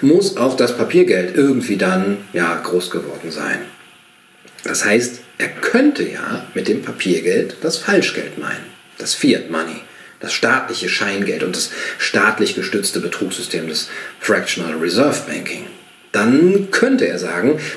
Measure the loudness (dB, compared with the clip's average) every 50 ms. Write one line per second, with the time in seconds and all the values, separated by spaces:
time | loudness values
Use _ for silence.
0 | 4 6 6 6 6 2 0 0 0 0 2 2 2 2 2 0 -2 2 4 4
1 | 6 6 4 2 0 0 2 4 4 4 4 2 2 0 0 2 2 2 2 2
2 | 0 0 -2 -2 -6 -6 -4 -2 -2 0 -2 -4 -2 0 0 0 0 0 -4 -4
3 | -6 -6 -8 -10 -10 -8 -8 -6 -4 -4 -4 -6 -6 -10 -16 -20 -20 -20 -20 -20
4 | _ _ _ _ _ _ _ _ _ -20 -20 -12 -8 -6 -4 -2 0 2 4 4
5 | 2 0 -4 -10 -16 -16 -6 -4 -4 -4 -4 -4 -4 0 2 4 4 4 4 2
6 | -2 -4 -4 -6 -6 -6 -6 -8 -8 -8 -6 -4 -2 0 0 -2 -2 -6 -8 -4
7 | 0 0 0 2 2 2 2 2 0 0 -4 -4 -4 -4 -4 -2 0 2 2 4
8 | 2 2 -2 -6 -8 -8 -8 -8 -8 -6 -8 -8 -10 -14 -18 -20 -20 -20 -16 -10
9 | -6 -4 -2 2 4 4 4 2 0 -4 -4 -4 -4 -6 -8 -12 -14 -18 -20 -20
10 | -20 -20 -18 -14 -8 -6 -2 0 2 2 2 2 0 -2 -6 -4 -4 -2 -2 -2
11 | -2 -2 -2 -2 -2 -2 -2 -2 -2 -4 -2 -4 -4 -6 -6 -8 -8 -8 -6 -4
12 | -4 -2 0 2 2 2 2 2 0 0 0 -2 -4 -2 -2 -2 -2 -2 -2 -2
13 | -4 -4 -4 -4 -4 -4 -4 -6 -6 -6 -6 -6 -6 -4 -4 -6 -6 -6 -8 -10
14 | -12 -12 -14 -8 0 2 2 2 2 -2 -4 -4 -4 -6 -4 -4 -4 -2 0 2
15 | 2 2 2 0 -4 -6 -8 -8 -6 -8 -10 -10 -12 -14 -18 -20 -20 -20 -20 -20
16 | -14 -6 -2 0 4 4 6 6 6 6 6 4 2 2 2 2 4 4 4 4
17 | 2 0 0 -2 -4 -4 -2 0 2 2 2 2 -2 -6 -10